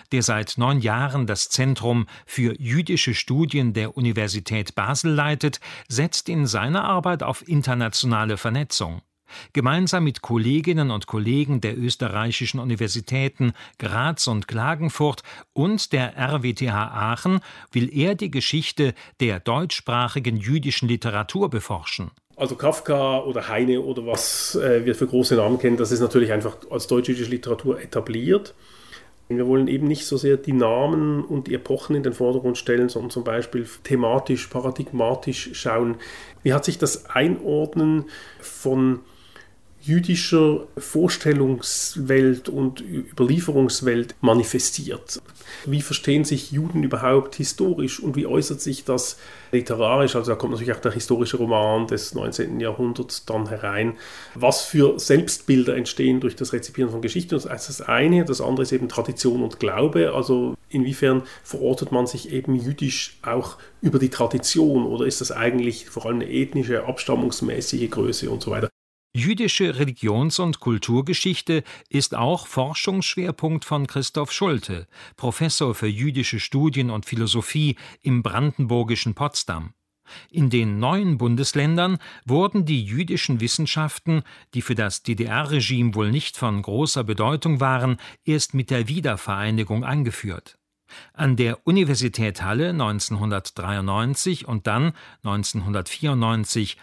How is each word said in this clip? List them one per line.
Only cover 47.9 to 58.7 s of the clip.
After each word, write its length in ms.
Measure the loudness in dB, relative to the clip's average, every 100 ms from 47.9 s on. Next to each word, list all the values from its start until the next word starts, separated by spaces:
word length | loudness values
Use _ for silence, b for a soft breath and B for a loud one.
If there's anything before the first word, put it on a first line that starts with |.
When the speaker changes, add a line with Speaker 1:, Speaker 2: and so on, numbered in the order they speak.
| -4
Speaker 2:
und 160 | -4 -2
wie 100 | 0
äußert 360 | 0 0 -4
sich 240 | -6 -6 -2
das 340 | -2 -2 -8 B B B
literarisch? 640 | 0 0 0 2 4 4 2
Also 160 | 0
da 60 | 0
kommt 160 | -2
natürlich 200 | -2 -2
auch 60 | 0
der 140 | -2
historische 420 | -2 0 2 2 0
Roman 520 | 2 2 4 2 0
des 280 | -2 -4 -4
neunzehnten 460 | -4 -2 -4 -2
Jahrhunderts 640 | -4 -2 -2 -2 -6 -8 -4
dann 240 | -4 -2
herein. 480 | -4 -4 0 -2 -2 B B B 2
Was 260 | 4 4
für 360 | 2 6 6 4
Selbstbilder 760 | 4 4 4 -2 4 4 4 0
entstehen 460 | -2 0 2 4
durch 160 | 0 -4
das 160 | -6
Rezipieren 360 | -6 -4 -2 -2
von 120 | -2
Geschichte? 340 | -4 -4 -2 -4
Das 80 |
ist 240 | -4 -8 -10
das 140 | -8
eine. 420 | 0 4 6 6
Das 160 | 4 0
andere 240 | 0 0
ist 80 | 0